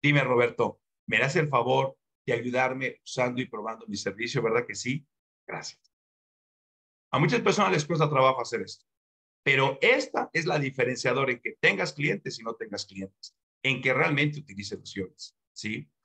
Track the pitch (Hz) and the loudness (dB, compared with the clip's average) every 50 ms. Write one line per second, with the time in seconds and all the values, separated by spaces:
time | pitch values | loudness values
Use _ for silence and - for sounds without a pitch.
0 | - 143 147 143 131 123 127 120 120 117 - - 117 101 - _ _ _ _ _ | 4 6 4 4 4 4 4 4 4 4 2 0 0 -2 -2 _ _ _ _ _
1 | _ - 110 110 123 143 156 185 151 147 135 120 120 127 131 135 135 135 - _ | _ -2 0 2 2 2 2 0 0 2 2 2 2 4 2 2 2 -2 -6 _
2 | _ _ _ _ _ - 120 117 120 123 120 127 131 127 131 131 135 120 - _ | _ _ _ _ _ -4 -2 -2 -2 -2 0 0 0 0 -2 -4 -6 -8 -8 _
3 | _ - - 131 123 127 123 123 127 - 117 107 104 110 113 110 113 107 101 101 | _ -8 -2 0 0 0 0 -4 -6 -6 -8 -8 -8 -8 -10 -10 -10 -10 -10 -4
4 | - 104 98 107 117 117 - 120 113 113 113 120 123 - 104 - - 123 139 151 | -4 -6 -4 -4 -6 -2 -2 0 0 2 0 0 -2 -2 -10 -8 -6 -4 -6 -6
5 | - _ _ _ _ _ _ _ _ - - - - - - _ _ _ _ _ | -8 _ _ _ _ _ _ _ _ -12 -12 -10 -10 -12 -16 _ _ _ _ _
6 | _ _ _ _ _ _ _ _ _ _ _ _ _ _ _ _ _ _ _ _ | _ _ _ _ _ _ _ _ _ _ _ _ _ _ _ _ _ _ _ _
7 | _ _ - 131 160 180 240 226 196 208 175 208 202 190 185 156 147 - 170 151 | _ _ 0 2 2 4 2 2 2 2 4 4 4 4 2 0 0 0 2 2
8 | 160 147 147 131 131 131 135 131 117 - 117 107 95 - - _ _ _ _ _ | 2 2 4 4 4 4 4 2 -4 -4 -4 -6 -6 -8 -12 _ _ _ _ _
9 | _ _ _ _ _ _ _ _ _ 139 135 135 135 135 135 - - 214 254 294 | _ _ _ _ _ _ _ _ _ 2 4 4 4 2 2 2 4 4 4 4
10 | - - - - - - - 165 156 175 165 151 139 131 131 135 120 123 127 120 | 0 -2 -2 -4 -4 -2 -2 -2 0 0 0 0 0 -2 0 0 0 0 0 0
11 | - 131 123 135 135 131 123 - _ 110 - _ - 175 196 190 180 - - 147 | 0 0 2 2 0 0 -2 -4 _ -12 -6 _ 2 2 2 2 -4 -4 -4 -4
12 | 147 151 104 101 _ - - - 113 113 113 _ 113 107 104 101 - - 98 98 | -2 -2 -2 -4 _ -10 -12 -8 -8 -10 -8 _ -10 -10 -8 -10 -10 -10 -12 -12
13 | 95 95 _ _ - - _ _ _ _ _ _ - 135 135 143 127 131 127 - | -12 -12 _ _ -20 -20 _ _ _ _ _ _ -2 -2 -2 0 0 0 2 2
14 | - 170 147 139 147 147 147 - - - 98 101 98 - 104 95 - - - 98 | 2 2 2 2 2 0 -2 -6 -14 -12 -12 -12 -10 -8 -10 -10 -12 -12 -8 -8
15 | 92 92 _ _ - - _ _ _ _ _ - - 107 110 143 147 _ _ _ | -10 -10 _ _ -20 -20 _ _ _ _ _ -10 -8 -8 -8 -8 -10 _ _ _